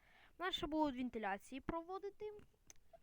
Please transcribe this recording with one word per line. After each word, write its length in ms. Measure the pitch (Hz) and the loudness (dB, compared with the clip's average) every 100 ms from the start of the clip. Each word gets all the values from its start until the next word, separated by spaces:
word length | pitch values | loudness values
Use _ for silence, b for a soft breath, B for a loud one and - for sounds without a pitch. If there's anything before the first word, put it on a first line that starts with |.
| b b b - | b b b -4
У 40 | |
нас 120 | 359 | 0
ще 120 | 359 220 | 2 2
будуть 300 | 311 302 247 | 6 6 4
вентиляції 640 | 254 233 202 196 - 262 | 0 0 0 0 -4 -4
проводити. 720 | - 330 330 381 403 392 427 415 - - - - - - | 0 -2 -2 -4 -4 -6 -8 -8 -14 -20 -20 -20 -20 -20